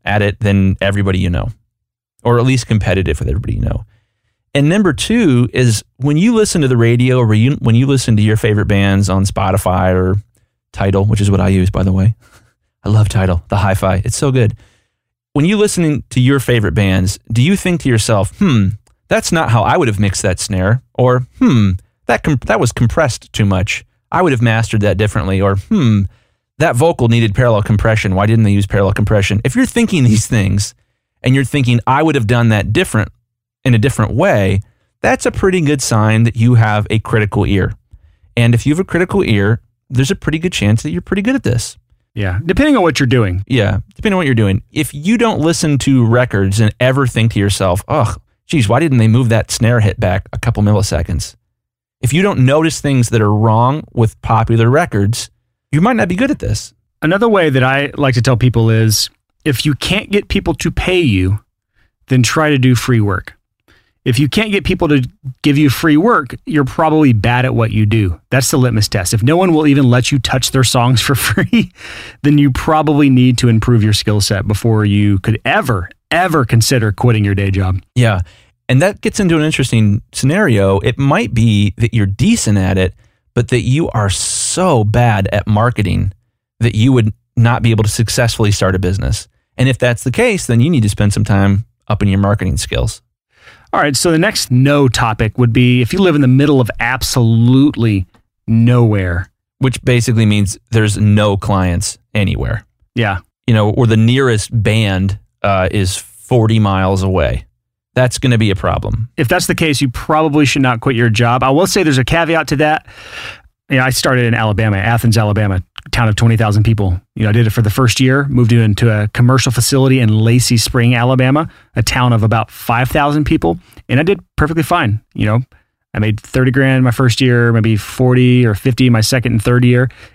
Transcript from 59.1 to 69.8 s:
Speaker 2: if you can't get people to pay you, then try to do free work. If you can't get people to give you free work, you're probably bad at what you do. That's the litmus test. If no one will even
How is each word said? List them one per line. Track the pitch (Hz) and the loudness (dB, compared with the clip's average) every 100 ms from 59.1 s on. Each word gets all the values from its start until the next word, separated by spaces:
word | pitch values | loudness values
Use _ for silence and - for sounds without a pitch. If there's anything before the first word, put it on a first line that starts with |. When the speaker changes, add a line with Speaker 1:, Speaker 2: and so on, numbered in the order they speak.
| _ _ _ 156 | _ _ _ -4
Speaker 2:
if | 131 151 | -2 -2
you | 139 | -4
can't | - 190 - | -4 -4 -2
get | 202 - | -4 -2
people | 202 180 151 | -4 -4 -4
to | 175 | -4
pay | - - 180 | -4 -2 0
you, | 156 95 92 104 - _ _ _ _ _ - | 2 0 0 -4 -8 _ _ _ _ _ -2
then | 127 | 0
try | 117 156 151 | 0 0 0
to | 143 | 2
do | 127 120 | 2 0
free | - 117 | 0 0
work. | 101 92 - - _ _ _ _ _ _ - | 0 -4 -10 -20 _ _ _ _ _ _ -2
If | 117 | 0
you | 143 | 0
can't | - 220 | -2 -2
get | 196 | -2
people | 151 180 165 | -2 -2 0
to | 147 123 - 135 - | 0 -2 -10 -18 -4
give | 147 139 | -2 2
you | 147 | 0
free | - 165 147 | 0 0 2
work, | 214 208 131 120 - | 2 0 -2 -10 -4
you're | 151 | -2
probably | 135 - 160 156 147 | -2 -2 0 2 2
bad | 113 117 123 | 2 0 0
at | 127 | 0
what | 117 110 | -2 -2
you | 107 107 | 0 0
do. | 110 95 82 _ | 0 0 -4 _
That's | 131 131 | -2 0
the | 143 | 0
litmus | 123 110 104 | 0 0 -2
test. | 104 87 | -4 -4
If | 107 | -2
no | 123 170 | 0 2
one | 185 | 2
will | 156 151 | 2 2
even | 139 | 2